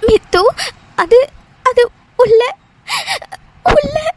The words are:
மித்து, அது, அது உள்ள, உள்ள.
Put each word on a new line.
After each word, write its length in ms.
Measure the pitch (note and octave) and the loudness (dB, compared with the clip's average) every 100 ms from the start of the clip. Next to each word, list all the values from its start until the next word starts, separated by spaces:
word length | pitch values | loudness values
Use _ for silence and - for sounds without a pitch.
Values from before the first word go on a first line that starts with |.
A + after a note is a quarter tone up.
மித்து, 420 | A4 A4 - F4 G#4 - - - _ | 2 0 0 -2 0 -2 -12 -14 _
அது, 360 | - F4 A#4 C5+ - _ _ | -8 2 2 2 -6 _ _
அது 280 | - B4 A#4+ _ _ _ | -2 0 -2 _ _ _
உள்ள, 380 | A#4 A4 A#4+ - _ _ - - - - - - _ _ | 2 4 2 -6 _ _ -12 -10 -8 -10 -12 -20 _ _
உள்ள. 540 | - - D5 D#5 D#5 | 0 0 0 -4 -6